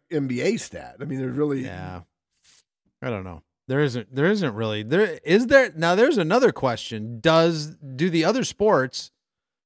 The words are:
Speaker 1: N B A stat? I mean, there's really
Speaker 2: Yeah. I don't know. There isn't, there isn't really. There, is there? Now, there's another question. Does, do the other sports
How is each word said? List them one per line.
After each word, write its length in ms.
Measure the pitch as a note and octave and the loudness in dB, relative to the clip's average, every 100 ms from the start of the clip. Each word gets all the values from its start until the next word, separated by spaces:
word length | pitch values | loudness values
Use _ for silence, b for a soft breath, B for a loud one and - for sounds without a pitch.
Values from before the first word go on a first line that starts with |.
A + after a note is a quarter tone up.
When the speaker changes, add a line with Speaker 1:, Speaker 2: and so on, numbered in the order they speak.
| - | -6
Speaker 1:
N 160 | D#3 C3+ | -4 -2
B 140 | B2 | -2
A 160 | D#3+ A3+ | -2 -2
stat? 400 | - - B2 G#2 | -6 -14 -16 -14
I 60 | C3 | -10
mean, 140 | C3+ | -6
there's 160 | B2+ B2+ | -4 -2
really 260 | D3+ C#3 G#2+ | -2 -4 -6
Speaker 2:
Yeah. 360 | F#2 F#2 F2+ F2 _ _ _ _ - _ _ _ - | -10 -12 -12 -16 _ _ _ _ -20 _ _ _ -12
I 80 | B2+ | -8
don't 140 | G#2+ F#2 | -8 -8
know. 180 | E2 _ _ - | -14 _ _ -4
There 140 | C3+ | 0
isn't, 320 | D3 A#2+ - | 0 -2 -8
there 120 | B2+ D#3+ | 0 0
isn't 300 | G#3 D#3 G#2 | 2 -2 -2
really. 280 | A2+ G#2+ | -4 -4
There, 360 | G#2+ E3 G#3 D3 | -2 0 0 -2
is 240 | D3 G3 B3 | 2 2 6
there? 240 | C#4 A#3 D#3 | 4 4 0
Now, 200 | E3+ F#3 | 2 4
there's 220 | C4+ C4 | 4 4
another 340 | D#3+ A3+ A#3+ | 2 4 2
question. 680 | - C3 A2+ - A2+ A2 A#2 | 2 -2 -2 -8 -10 -10 -2
Does, 540 | D#3 E3 E3 D#3+ D3+ - | 4 6 4 0 -8 -14
do 320 | C#3+ C3 F3+ | -12 -2 0
the 160 | E3 D#3 | 2 2
other 180 | C4+ | 0
sports 680 | G3 - G#3 E3 C3 - - _ _ _ _ _ | -2 0 2 4 2 -6 -14 _ _ _ _ _